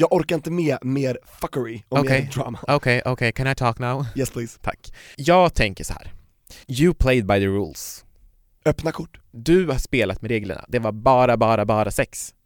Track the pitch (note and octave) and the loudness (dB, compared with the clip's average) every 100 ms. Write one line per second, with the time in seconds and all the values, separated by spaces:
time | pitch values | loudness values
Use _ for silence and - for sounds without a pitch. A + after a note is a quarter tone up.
0 | E3 F3+ D#3 E3 D#3+ F3 D#3 C3 B2+ C#3 | 2 2 0 -4 -4 -2 -2 -2 -2 -2
1 | C3 A#2+ - - E3+ C#3+ A2+ A#2 - C3+ | -2 -4 -10 -10 -6 -6 -6 -10 -4 -2
2 | C3+ C3+ C#3+ C3+ B2 A2+ - C#3+ C3 B2 | 2 0 0 -6 -8 -8 -2 0 2 0
3 | B2+ B2+ A#2+ - C3+ C3+ B2 A2+ B2 C3+ | 0 -2 -2 0 -2 0 -2 -2 -4 -4
4 | B2 C3+ B2+ B2 A#2 - - - - - | -6 -4 -4 -6 -10 -8 -4 -4 -6 -20
5 | - - C#3 F3+ F3 - G#2+ F#2 - - | -18 -4 4 6 6 4 0 -2 -8 -10
6 | - - - _ - - - B2+ F3 - | -12 -16 -20 _ -20 -20 -10 2 2 4
7 | C3 B2+ G2 G2+ G2 G2 E2+ - - - | 4 4 4 2 2 0 -2 -8 -14 -16
8 | - _ - _ _ _ D#3 - D#3+ - | -20 _ -20 _ _ _ -2 0 -4 -6
9 | E3 - _ A#2 B2+ F3+ E3+ B2+ - C3 | -12 -16 _ -8 2 2 2 -2 -2 0
10 | G2 F#2+ A2+ A2+ G2+ - - A#2+ A2 G#2+ | 0 -2 -4 -4 -4 -10 -6 -4 -2 0
11 | C3 B2+ B2 A#2 A2+ A2 G#2 G#2+ G#2 - | 2 4 4 4 2 2 2 0 0 -2
12 | A#2+ - - - | -4 -6 -14 -16